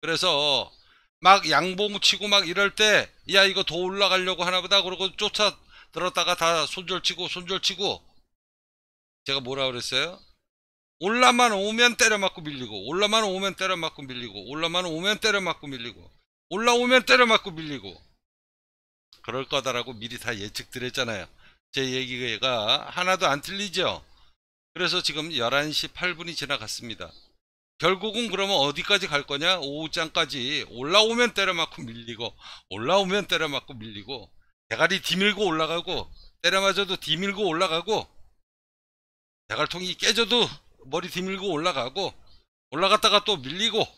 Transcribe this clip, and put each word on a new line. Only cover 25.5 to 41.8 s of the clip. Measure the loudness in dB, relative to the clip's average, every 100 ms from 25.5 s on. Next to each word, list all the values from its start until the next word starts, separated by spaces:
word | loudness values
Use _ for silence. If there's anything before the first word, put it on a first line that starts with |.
| 0 0
시 | -4 -6
팔 | -4 -6 -4
분이 | -10 -8
지나갔습니다. | -6 -6 -6 -10 -10 -12 -12 -16 _ _ _ _ _ _
결국은 | 0 0 -2 -4 -4
그러면 | -2 0 2
어디까지 | 2 0 0 0 2
갈 | -2
거냐? | -2 -2 0 0
오후장까지 | -2 -8 -6 -4 -4 0 -2 -2 -4 -4 -6
올라오면 | -8 2 4 4 4 2
때려맞고 | 2 0 0 -4 -8
밀리고, | -14 -14 -12 -8 -10 -10 -20 -20 _
올라오면 | -6 2 2 4 0 0
때려맞고 | -2 -2 -4 -8
밀리고, | -16 -14 -14 -12 -14 -14 -20 _ _ _
대가리 | 0 2 2
뒤밀고 | -2 2 2 2
올라가고, | 0 2 0 -2 -4 -6 -8 -14 -20 _
때려맞아도 | 2 4 2 2 -2 -4
뒤밀고 | -2 -2 -2 -2
올라가고, | -2 0 0 0 -2 -2 -4 -16 -20 _ _ _ _ _ _ _ _ _ _ _ _
대갈통이 | -4 -4 -4 -8 -2
깨져도 | 0 2 2 2 0 -2 _ _ -6
머리 | -6 -4
뒤밀고 | -6 -4 -4 -2
올라가고, | 0 0 -2